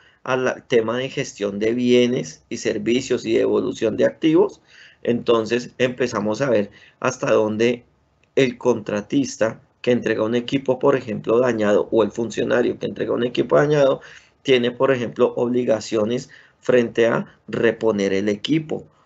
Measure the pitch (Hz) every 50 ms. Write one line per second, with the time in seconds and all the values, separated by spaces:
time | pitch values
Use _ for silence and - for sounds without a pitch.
0 | _ _ _ _ - 127 127 131 127 123 - - - - 135 117 110 113 117 127
1 | 131 135 - 151 123 - - - 101 101 98 101 110 110 120 123 123 123 123 123
2 | 123 123 123 143 - - - - _ - 113 107 - 113 104 107 104 113 120 127
3 | 127 - 123 110 104 110 113 113 113 110 107 107 107 107 - - 117 110 104 98
4 | 113 - - - - 160 156 175 220 - - - _ _ - - - - _ _
5 | - 113 120 117 - - 120 113 110 107 117 123 120 - _ - 123 127 123 -
6 | 127 123 120 104 104 107 107 113 139 139 113 104 101 - - - - - _ -
7 | - 127 123 - 185 151 110 107 110 107 107 107 117 120 120 120 - _ _ _
8 | _ _ _ _ _ _ - - 135 123 120 - - 123 120 113 104 - 101 104
9 | 101 - 139 143 131 - - - 107 113 117 - _ _ _ _ - 123 123 113
10 | 104 110 110 110 110 110 120 123 120 - 139 135 - - 127 - - 139 135 131
11 | 117 117 104 101 - 107 110 120 127 120 113 110 104 101 104 87 - - - 113
12 | 107 101 - - 117 110 - 117 117 117 117 120 120 110 107 107 - 110 104 -
13 | 107 110 113 117 120 123 - - 135 123 - 147 147 147 151 147 139 131 139 -
14 | - - - - _ _ _ _ - - 131 123 120 123 120 - 135 135 135 123
15 | 120 104 - - 123 120 - 123 123 120 123 123 123 120 113 107 107 - 110 113
16 | 107 107 120 120 147 - - - - _ _ _ - - 123 123 117 110 107 113
17 | 117 117 127 139 202 - - _ _ - 156 - 120 113 107 - 113 110 107 101
18 | 98 98 95 98 104 107 104 101 - - 147 160 156 - - 101 - - _ _
19 | _